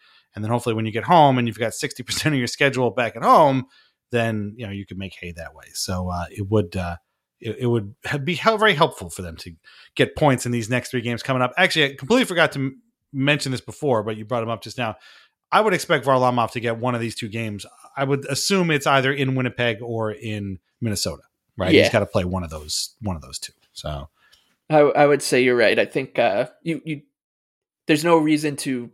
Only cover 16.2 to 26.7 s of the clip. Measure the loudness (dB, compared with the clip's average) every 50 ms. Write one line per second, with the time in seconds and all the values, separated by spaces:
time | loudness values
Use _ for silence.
16.2 | 4 4 2 2 0 -2 -2 -4 -4 -4 -4 -2 -2 -4 -2 -2 -4 -6 -6 -8
17.2 | -10 -8 -6 -6 -6 -6 -8 -10 -12 -16 -20 _ -20 -12 _ -4 0 0 0 -2
18.2 | -2 -4 -4 -4 -2 0 0 2 2 2 0 2 4 4 4 4 4 2 0 0
19.2 | 0 0 0 0 -2 -2 -2 -2 -2 -2 -2 -4 -6 -6 -4 -4 -4 -4 -6 -6
20.2 | -8 -8 -6 -6 -6 -8 -10 -12 _ _ _ _ -4 -2 -2 -2 -4 -4 -6 -8
21.2 | _ _ _ _ _ _ _ -2 2 4 6 6 4 4 2 0 0 0 -2 -2
22.2 | -2 -2 -4 -6 -6 -8 -10 -12 -10 -8 -8 -8 -8 -8 _ _ -8 -8 -8 -8
23.2 | -10 -14 -14 -16 -16 -16 _ _ _ _ _ -14 -10 -10 -10 -10 -12 -16 _ _
24.2 | _ _ _ _ _ _ _ _ _ 2 4 6 6 6 6 4 4 4 4 2
25.2 | 2 2 2 4 4 4 4 4 4 4 4 2 0 0 -2 -6 -6 -2 -2 0
26.2 | 2 2 2 0 -2 -4 -8 _ -6 -6